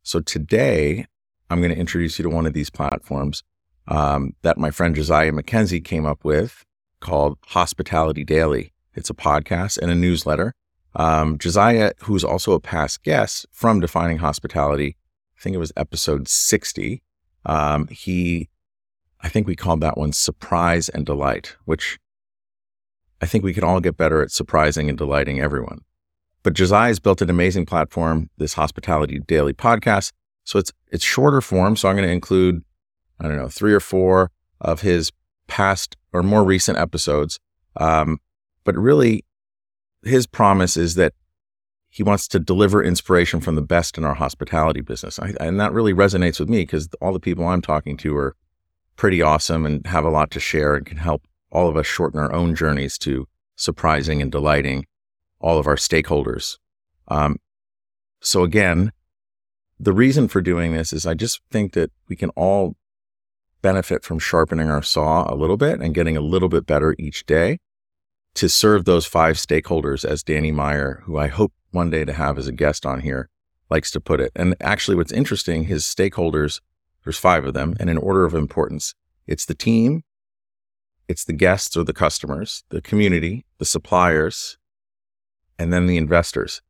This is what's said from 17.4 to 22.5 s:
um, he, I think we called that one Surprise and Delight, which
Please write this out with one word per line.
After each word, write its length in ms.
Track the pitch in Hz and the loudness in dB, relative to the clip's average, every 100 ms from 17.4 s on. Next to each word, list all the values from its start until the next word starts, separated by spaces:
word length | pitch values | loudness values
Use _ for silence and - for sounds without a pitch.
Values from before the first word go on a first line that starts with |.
| - | -4
um, 420 | 78 73 76 76 | 0 0 -2 -4
he, 600 | - - 90 87 85 - _ _ _ _ _ _ _ | -8 -4 -2 -2 -4 -6 _ _ _ _ _ _ _
I 80 | - | -4
think 200 | 110 98 | -2 -2
we 80 | 85 | -4
called 240 | 90 82 | -2 0
that 160 | 80 58 | 0 -2
one 160 | 76 | -2
Surprise 720 | 73 - - - 87 85 85 78 | -2 -4 -6 -4 0 2 0 -2
and 180 | 78 73 | -6 -4
Delight, 520 | 71 69 64 - - - | -2 -2 -4 -8 -18 -4
which 340 | 80 - - _ _ _ _ _ | -4 -4 -10 _ _ _ _ _